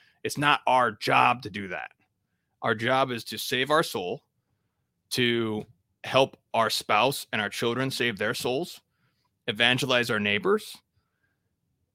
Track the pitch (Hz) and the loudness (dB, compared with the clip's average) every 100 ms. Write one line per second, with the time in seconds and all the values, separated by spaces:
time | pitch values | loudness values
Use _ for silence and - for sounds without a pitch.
0 | _ _ - - 147 143 - 127 117 - | _ _ -8 -2 0 2 4 4 4 0
1 | 131 135 127 120 107 98 95 82 57 _ | 0 4 4 2 -6 -10 -10 -10 -12 _
2 | _ _ _ _ _ _ 117 110 117 131 | _ _ _ _ _ _ -4 -2 0 0
3 | 135 120 - 107 - 127 135 151 165 113 | 0 -4 -8 -10 -4 -2 2 2 2 -4
4 | 90 135 _ _ _ _ _ _ _ _ | -6 -8 _ _ _ _ _ _ _ _
5 | - - 120 117 110 107 - _ _ _ | -8 0 2 2 -2 -6 -8 _ _ _
6 | - 131 135 - _ 113 110 - - 104 | 0 4 4 0 _ 0 0 -2 0 2
7 | 127 135 - 113 101 - 120 120 135 - | 2 0 -6 -4 -4 -2 -2 0 -2 -2
8 | 120 98 107 - 131 131 180 - _ _ | -2 -2 -4 -2 -2 -2 -4 -12 _ _
9 | _ _ _ _ - 107 120 127 - 123 | _ _ _ _ -10 0 2 2 2 2
10 | 117 110 104 101 185 214 - - _ _ | 2 0 0 0 2 0 -2 -18 _ _
11 | _ _ _ _ _ _ _ _ _ | _ _ _ _ _ _ _ _ _